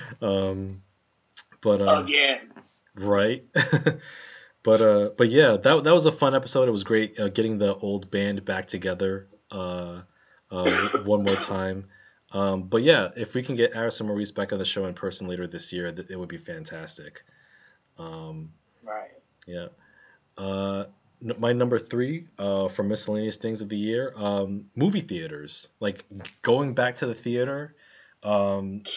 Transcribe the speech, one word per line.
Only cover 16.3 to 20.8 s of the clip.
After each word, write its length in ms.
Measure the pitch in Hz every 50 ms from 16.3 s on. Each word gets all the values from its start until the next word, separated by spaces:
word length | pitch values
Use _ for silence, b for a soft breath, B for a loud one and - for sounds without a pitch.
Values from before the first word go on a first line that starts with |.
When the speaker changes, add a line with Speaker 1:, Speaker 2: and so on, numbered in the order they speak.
| 87
Speaker 1:
fantastic. 880 | 80 - 87 82 80 78 80 82 80 160 - - - - - _ - _ b b b b b b b b b b b b _ _
Um, 540 | - 165 165 160 160 160 160 160 156 160 156 - _ _ _ _ _ 117
Speaker 2:
Right. 280 | 107 107 107 - - - - _ _ _ _ -
Speaker 1:
yeah. 220 | 90 87 87 87 90 _ b b b b b b b b b b _ _
Uh, 480 | - 98 98 98 98 98 98 98 98